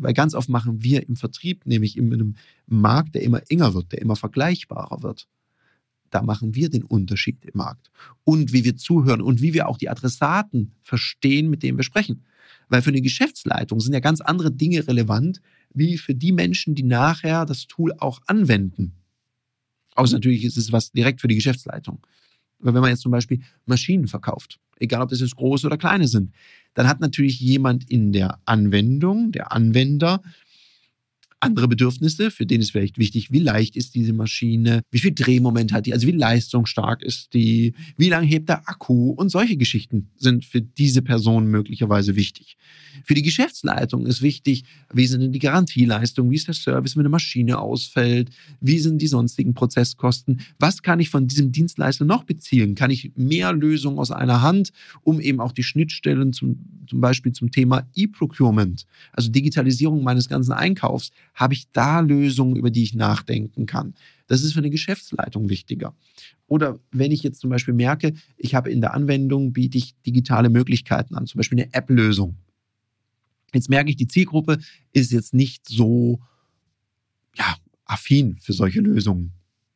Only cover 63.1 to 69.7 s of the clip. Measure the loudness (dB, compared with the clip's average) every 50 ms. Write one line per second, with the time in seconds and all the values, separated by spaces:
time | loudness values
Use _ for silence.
63.1 | 0 -2 -2 -4 -4 -4 -4 -6 -6 -6 -6 -6 -4 -6 -6 -8 -10 _ _ -20
64.1 | _ _ _ 0 0 0 0 0 -2 -2 -2 -2 -2 -4 -4 -4 -6 -6 -8 -8
65.1 | -8 -8 -6 -6 -6 -4 -4 -2 -4 -4 -6 -8 -10 -10 -10 -10 -12 _ _ _
66.1 | _ -20 -20 -20 _ _ _ -2 0 0 0 0 -4 -6 _ _ -2 0 0 0
67.1 | 0 0 -2 -4 -6 -6 -4 -4 -2 -2 -2 0 0 0 2 0 0 0 -2 -2
68.1 | -4 -4 -10 _ _ -10 -6 -2 -2 -2 -2 -2 -2 -2 -2 -2 -2 -2 0 0
69.1 | 0 0 0 0 0 0 0 0 0 -2 -2 -2